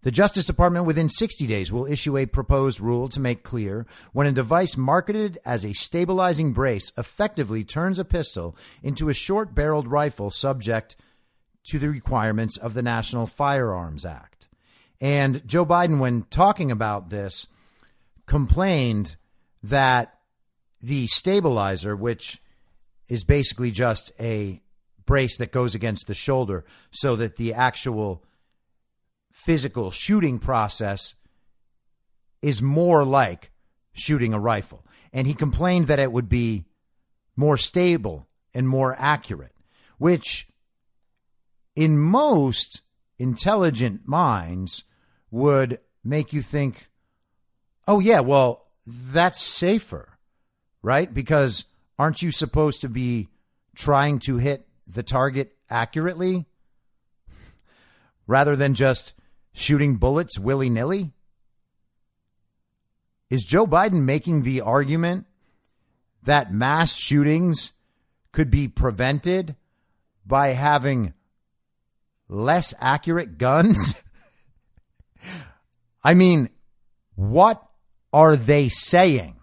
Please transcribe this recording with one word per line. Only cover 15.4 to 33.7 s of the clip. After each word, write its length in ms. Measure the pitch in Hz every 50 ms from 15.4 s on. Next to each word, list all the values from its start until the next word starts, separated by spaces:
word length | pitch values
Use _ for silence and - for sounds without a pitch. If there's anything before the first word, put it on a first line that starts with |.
| -
Joe 200 | 110 98 170 175
Biden, 320 | 151 175 175 175 175 156 143
when 240 | 131 127 123 117 107 _
talking 400 | - - 180 196 208 - 180 139
about 400 | 120 107 113 107 104 101 92 87
this, 380 | 101 104 98 98 - - - - _ _ _ _ _ _ _ _ _ _ _ _ _ _ _
complained 920 | - - 151 139 120 - - 185 196 185 156 131 120 110 104 101 85 - - _ _ _ _ _ _ _ _ -
that 560 | 104 127 139 135 131 127 123 117 - _ _ _ _ _ _ _ _ _ _ _ _ _ _
the 260 | - 117 143 139 127 113
stabilizer, 880 | - - - 180 196 202 180 160 127 113 101 98 95 90 82 104 104
which 440 | 101 101 120 117 - - - - - _ _ _ _ _ _ _ _ _ _ _ _ - _
is 160 | 120 117 -
basically 480 | - 143 143 135 - - - 123 120 107
just 400 | 95 127 120 110 - - - _ _
a 420 | 110 117 113 107 104 98 95 82 _ _ _ _ _ _ _ _ _
brace 340 | - 139 139 131 120 - -
that 140 | 123 107 -
goes 220 | 131 123 123 -
against 320 | 110 95 117 107 95 -
the 80 | - 104
shoulder 500 | - - - 139 131 127 98 101 90 78 _ - - _ _
so 260 | _ - - 143 123
that 200 | 107 117 110 -
the 160 | - 117 113 113
actual 680 | 117 127 127 120 - - 135 117 107 107 101 92 82 _ _ _ _ _ _ _ _ _ _ _ _ _ _ _ _ _ _ _ _ _ _ _
physical 580 | _ - - 165 156 127 131 - 123 113 95
shooting 480 | 90 - - - 202 214 180 151 127 117
process 760 | - - 135 117 107 104 - - 113 101 98 98 - - - _ _ _ _ _ _ _ _ _ _ _ _ _ _ _ _ _ _ _ _ _ _ _ _ _ -
is 180 | 147 139 104
more 440 | 117 135 143 156 175 175 170 156 143
like 460 | 135 135 135 131 101 90 - - - _ _ _ _